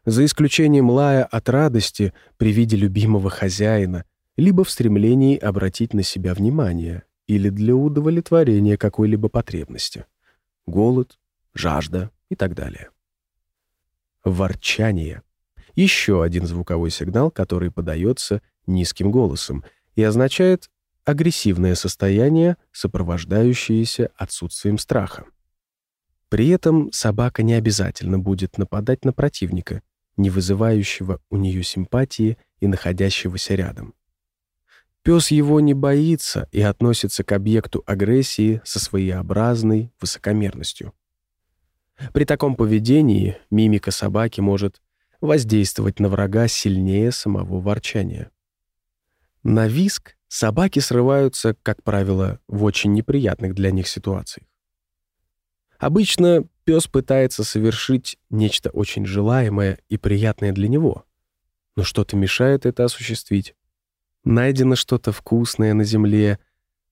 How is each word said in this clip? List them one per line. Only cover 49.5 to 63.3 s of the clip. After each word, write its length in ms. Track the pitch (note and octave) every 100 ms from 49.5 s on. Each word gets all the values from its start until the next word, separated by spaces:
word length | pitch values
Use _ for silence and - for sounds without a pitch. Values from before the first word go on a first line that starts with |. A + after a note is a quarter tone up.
| A2 A2
визг 480 | B2+ G3 - - _ -
собаки 500 | - A2 A2 F#3 C#3+
срываются, 760 | - B2 B2+ C#3 C3+ - A2+ G#2+
как 200 | - G#2+
правило, 580 | - G2+ G2 F#2+ F#2+ - -
в 160 | G#2
очень 280 | G#2 - G#2
неприятных 600 | G#2 A2+ C#3 A2+ F2+ F#2+
для 160 | F#2+ G2
них 180 | F#2+ F#2
ситуациях. 580 | - - F#2+ - - _ _ _ _ _ _ _ _ _ _ _ _ _ -
Обычно 640 | C#3 F3 G3+ - F3 E3+ - _
пес 220 | - D#3+ -
пытается 560 | C3+ C3 C3+ C3 -
совершить 760 | A2 A2 A2 A2 - C3 - - -
нечто 400 | A2 G#2+ - -
очень 340 | - G#2 -
желаемое 760 | G2 G2 G#2 B2+ A2+ G2+ G2 F#2+ -
и 80 | A2
приятное 560 | G2 G2+ A2 - G#2
для 160 | G2 G#2
него. 360 | C#3 D#3+ - _ _ _ _ _ _ _
Но 80 | -
что-то 340 | F#2 - G2+ G2+
мешает 500 | F#2+ - B2+ C#3 B2
это 180 | -
осуществить. 720 | B2 - A2+ A2+ -